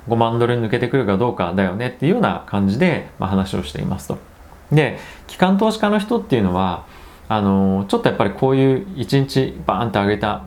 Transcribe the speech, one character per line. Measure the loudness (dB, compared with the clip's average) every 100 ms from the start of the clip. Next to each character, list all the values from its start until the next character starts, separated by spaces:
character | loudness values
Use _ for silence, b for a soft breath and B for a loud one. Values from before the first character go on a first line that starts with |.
| -2
五 | 2
万 | 2 2
ド | 0
ル | 0
に | 0
抜 |
け | -2
て | 0
く | 0
る | 2
か | 2
ど | 0
う |
か | 0 -2
だ | 0
よ | 0 0
ね | -6
っ |
て | -2 0
い |
う |
よ | 2
う |
な | 2 -2 -4
感 | 0 0
じ | 2
で、 | 2 0 -6 -6
ま | -2
あ、 |
話 | 0 0
を | -4
し | -6
て | -6
い | -4
ま | -6
す | -6
と。 | -10 -10 -20 -20 -16 0
で、 | 2 2 -2 B B B
機 | 0
関 | 2 2
投 | 2
資 | 0
家 | 0
の | 0
人 | 0 -4
っ |
て | 0 0
い |
う |
の | 2
は、 | 0 -2 -4 -10 B B B -4
あ | 0
の、 | 2 2 2 0 0
ち |
ょ | 0
っ |
と | 0
や |
っ | 0
ぱ |
り | -2
こ | 0 2
う | 4
い | 4 2
う | -2 -8
一 | 0 0
日 | 2 0 -2 -4 -2
バ | -2
ー | 0
ン |
と | 2
上 | 2
げ | 0
た | -2 -4